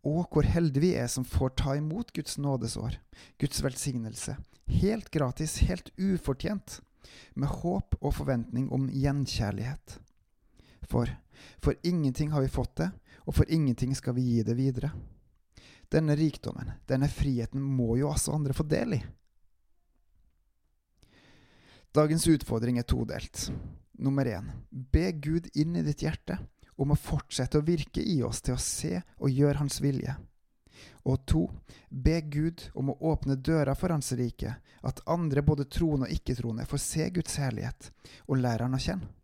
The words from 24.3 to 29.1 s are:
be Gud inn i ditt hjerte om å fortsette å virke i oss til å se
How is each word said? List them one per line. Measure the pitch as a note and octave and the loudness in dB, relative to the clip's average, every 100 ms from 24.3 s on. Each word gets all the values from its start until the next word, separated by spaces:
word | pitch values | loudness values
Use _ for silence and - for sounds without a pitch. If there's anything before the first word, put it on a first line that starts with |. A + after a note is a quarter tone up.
| G2 - - - | -2 -8 -12 -12
be | C3 B2+ D#3 F3+ | -12 0 2 2
Gud | D#3+ C#3+ E3 E3+ | -2 -2 -2 -2
inn | - D#3+ E3+ | -2 0 0
i | D3+ | -2
ditt | D3 | 0
hjerte | D#3 D#3 - F#3 - _ - - | -2 -4 -6 -6 -8 _ -20 -2
om | C#3 | 2
å | D3 | 2
fortsette | - C#3+ - - B2+ D3+ | 2 -2 -2 -2 2 2
å | |
virke | D3+ E3+ - - | 4 0 0 -4
i | - D#3+ A#2+ | 0 2 2
oss | A2+ | -2
til | - B2 | -2 -2
å | |
se | - - D#3 F3+ - | -2 -4 -2 -4 -6